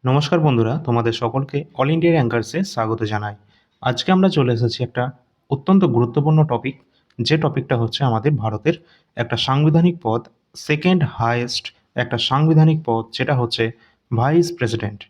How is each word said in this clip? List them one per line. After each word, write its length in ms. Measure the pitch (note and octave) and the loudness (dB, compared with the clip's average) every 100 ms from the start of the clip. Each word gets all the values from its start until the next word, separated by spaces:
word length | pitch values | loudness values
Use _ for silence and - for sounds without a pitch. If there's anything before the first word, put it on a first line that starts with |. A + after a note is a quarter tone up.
নমস্কার 360 | B2+ C#3 D3+ F3 | 2 0 2 2
বন্ধুরা, 340 | D#3 A#2+ A2 D3 | 2 2 2 -2
তোমাদের 360 | D3+ A#2 A2+ | 0 0 0
সকলকে 440 | A2+ A#2 C3+ C#3 C#3+ D3+ | -2 -2 -4 -4 -6 -8
All 160 | - C3+ | -4 0
India 220 | D#3+ E3+ | 2 2
Rankers-এ 460 | E3 A#2+ A#2 A2+ D#3 | 2 2 0 -4 -4
স্বাগত 380 | F#3+ - A2 A2+ | -4 -2 -2 -2
জানাই। 320 | G#2+ G#2+ G#2 G2+ _ _ _ _ | -2 -4 -6 -12 _ _ _ _
আজকে 260 | - B2 - | -4 -4 0
আমরা 180 | F#3 F#3+ | 2 4
চলে 220 | D#3+ B2+ | 2 0
এসেছি 260 | A#2 A#2+ - | 0 -2 -2
একটা 200 | B2 - B2+ - _ _ _ | -6 -4 -6 -8 _ _ _
অত্যন্ত 300 | C#3 - F#3+ F3 | -6 2 4 4
গুরুত্বপূর্ণ 540 | A#2 A#2+ A#2+ C#3+ D#3 | 2 0 0 2 2
টপিক, 320 | D#3 A#2 C3 - _ _ _ - | 2 0 -4 -10 _ _ _ -8
যে 160 | A#2 D#3 | -2 0
টপিকটা 380 | D#3 - A2+ B2 | 0 -2 -2 -2
হচ্ছে 240 | A2+ - | -2 -2
আমাদের 280 | C3+ A2 B2+ | 0 0 0
ভারতের 420 | D3 A2 G#2+ D3+ E3+ _ _ _ - | 0 -2 -2 -4 -4 _ _ _ -8
একটা 180 | A#2 A#2 | -6 -4
সাংবিধানিক 580 | - C3+ D3+ D#3 F3 F3 | 0 2 4 4 2 0
পদ, 200 | A2+ A#2 - _ _ - | -2 -2 -4 _ _ -20
সেকেন্ড 460 | - D3+ F3+ F#3 C#3 - | -6 -2 2 2 0 -2
হায়েস্ট 500 | A#2 A#2+ A#2+ - - _ _ - | -2 -2 -4 -8 -10 _ _ -6
একটা 220 | A#2+ A#2 | -4 -2
সাংবিধানিক 600 | - C3+ D#3 D#3+ D#3+ D#3 D#3 | 0 2 4 6 4 2 0
পদ, 180 | A2+ A2+ | -4 -4
যেটা 220 | - C3+ C3+ | -6 -2 0
হচ্ছে 280 | A#2 - A2+ A2+ _ _ _ | -2 -2 -4 -4 _ _ _
ভাইস 360 | A2+ B2+ E3 E3+ | -2 2 2 2
প্রেসিডেন্ট। 480 | - A#2+ A2 G#2 G#2 - | -2 -4 -4 -6 -10 -20